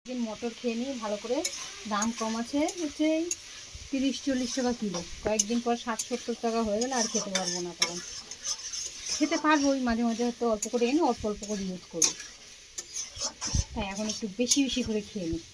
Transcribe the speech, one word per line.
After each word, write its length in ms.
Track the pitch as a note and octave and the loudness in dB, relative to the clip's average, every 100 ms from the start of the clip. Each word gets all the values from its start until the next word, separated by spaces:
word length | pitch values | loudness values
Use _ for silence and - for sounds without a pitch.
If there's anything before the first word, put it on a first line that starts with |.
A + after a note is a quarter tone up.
একদিন 200 | - B3+ A3+ | -6 -4 -4
মটর 220 | G#3 A#3+ A3+ | -2 -6 -2
খেয়ে 180 | B3 A3+ | -2 0
নিই 120 | C4 C4 | -2 -2
ভালো 140 | A3 G#3 | -2 -2
করে, 160 | A3 C4 F4+ - - - G#3+ | 0 0 0 -2 -10 -10 -2
দাম 160 | G#3 A3 A#3 | 2 2 0
কম 140 | A3 A3+ | 0 0
আছে, 180 | A#3+ C#4+ D#4+ G4 | 0 2 2 2
হচ্ছে 240 | D#4 - D4+ D#4+ | -4 2 2 4
এই 60 | E4+ - - - - - - | 0 -4 -8 -14 -14 -14 -4
তিরিশ 280 | C4+ C4+ A#3+ - | 0 2 0 0
চল্লিশ 240 | C4 B3 - | 0 0 0
টাকা 160 | B3 A#3+ | 0 2
কিলো। 200 | G#3+ F3 E3+ - | -2 -2 -6 -4
কয়েকদিন 340 | G#3 G#3+ G#3 A#3+ | 0 2 2 2
পর 100 | A#3 A#3+ | 2 0
ষাট 140 | A#3+ C4 - | 0 -2 -2
সত্তর 280 | A#3+ - A#3 | -2 -4 -2
টাকা 160 | A#3 A3+ A3 | 0 2 2
হয়ে 140 | G#3 | 2
গেলে 120 | B3 C4 | 2 2
আর 60 | A3 | 2
খেতে 180 | A3 G3 F#3 | 0 0 -2
পারবো 220 | F#3 F3 F3 | -2 -2 -4
না 60 | E3+ | -2
তখন। 200 | E3+ F3 - - - - - - - - - - - - | -2 -2 -8 -10 -12 -10 -6 -4 -6 -6 -8 -8 -4 0
খেতে 200 | D4 D#4+ | 2 4
পারবো, 220 | D4+ D#4 C#4 | 6 6 6
ওই 60 | C4+ B3 | 4 4
মাঝে 140 | A3+ A#3+ | 2 2
মাঝে 140 | A3+ A#3+ | 2 0
হয়তো 180 | A#3 A#3 | 2 2
অল্প 100 | G#3+ A3 | 2 2
করে 120 | B3 A#3 | 2 4
এনে 120 | C#4+ D#4+ | 6 4
অল্প 120 | A#3 G#3+ | 4 0
অল্প 100 | G#3 G3+ | -2 -4
করে 120 | G#3 G3 | -2 -2
ইউজ 160 | F3+ - | -4 -6
করবো। 200 | E3+ D#3+ - - - - - - - - - - - - - - - - | 2 2 2 -12 -16 -18 -18 -14 -12 -10 -8 -10 -6 -8 -4 0 0 0
তাই 140 | - G3+ | -2 -4
এখন 140 | G3 G#3+ | -2 -4
একটু 140 | - A3 F#3 | -2 -4 0
বেশি 200 | B3 - C4+ | 4 4 4
বেশি 140 | B3+ A#3 | 2 0
করে 120 | G#3+ G#3 | 0 -2
খেয়ে 200 | G#3+ E3+ | -4 -2
নিই। 100 | E3 - | -2 -4